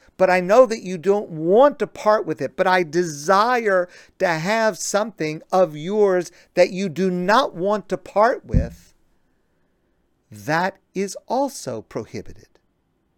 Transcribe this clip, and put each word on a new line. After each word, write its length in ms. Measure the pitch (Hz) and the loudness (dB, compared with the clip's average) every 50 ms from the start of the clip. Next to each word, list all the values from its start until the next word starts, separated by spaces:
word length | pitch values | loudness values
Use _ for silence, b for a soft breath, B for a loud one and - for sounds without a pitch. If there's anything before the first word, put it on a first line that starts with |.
| b b b | b b b
but 140 | - 185 185 | 0 2 2
I 100 | 180 185 | 2 0
know 260 | 180 175 208 247 262 | 2 4 6 6 6
that 160 | 202 220 226 | 4 2 -6
you 160 | - 185 185 175 | -6 -8 -8 -4
don't 320 | - 196 196 208 214 - | 0 0 0 0 -2 -6
want 500 | 170 156 156 170 196 226 277 294 - - | -10 -6 -2 2 4 6 6 4 4 0
to 60 | 208 - | -8 -8
part 380 | _ - - 214 214 214 180 | _ -2 0 2 2 2 0
with 140 | 165 151 - | -4 -6 -6
it, 140 | 139 127 - | -6 -8 -4
but 120 | - 185 | -2 0
I 180 | 190 180 185 180 | 2 2 0 0
desire 1040 | 151 143 175 180 165 147 143 143 165 190 196 214 240 254 240 233 208 190 185 175 B B B B B B _ | -2 -2 -4 -4 -4 -8 -8 0 2 4 4 4 2 0 0 0 0 0 0 0 B B B B B B _
to 100 | 185 180 | -2 -2
have 500 | 165 156 160 190 220 226 220 220 185 - | -2 -2 -2 -2 0 0 0 -2 -2 -4
something 640 | - - - 196 214 233 - - 160 156 156 160 - _ | -8 -4 -2 -2 -4 -4 -6 -8 -6 -6 -6 -10 -8 _
of 240 | - 190 185 165 151 | 2 2 2 0 -2
yours 560 | 151 151 180 208 214 208 196 185 180 175 - b b b b _ | -8 -8 -4 0 2 2 4 2 0 -2 -4 b b b b _
that 160 | 180 180 - | 2 2 2
you 180 | - 180 196 190 | 2 -4 -4 -4
do 220 | 139 147 190 190 | -2 -2 -2 -2
not 440 | 180 175 180 180 214 247 285 - - | -2 -2 0 2 2 2 2 0 -4
want 320 | 165 175 202 214 208 - - | -6 -2 -2 -2 -4 -4 -6
to 80 | 190 | -8
part 480 | 180 - - - 196 214 247 269 392 - | -8 -8 -4 0 2 2 2 2 -2 -6
with, 500 | 208 - 165 - - - - _ _ _ _ _ _ _ _ _ _ _ _ _ _ _ _ _ _ _ _ _ _ _ _ _ _ _ _ _ _ | 0 0 0 0 0 -8 -16 _ _ _ _ _ _ _ _ _ _ _ _ _ _ _ _ _ _ _ _ _ _ _ _ _ _ _ _ _ _
that 480 | 107 104 98 135 156 165 180 196 - _ _ _ _ | -20 -14 -6 -4 -2 -2 -2 -4 -6 _ _ _ _
is 220 | 185 196 190 - - - | -6 -6 -6 -8 -14 -8
also 560 | _ 220 254 285 269 - - - 135 117 110 | _ -2 -2 -2 -4 -6 -10 -10 -10 -10 -10
prohibited. 640 | 101 _ - 127 107 - - 107 90 - - - - _ _ _ _ _ _ _ _ _ _ _ _ _ _ | -12 _ -10 -10 -10 -8 -12 -14 -14 -14 -18 -20 -20 _ _ _ _ _ _ _ _ _ _ _ _ _ _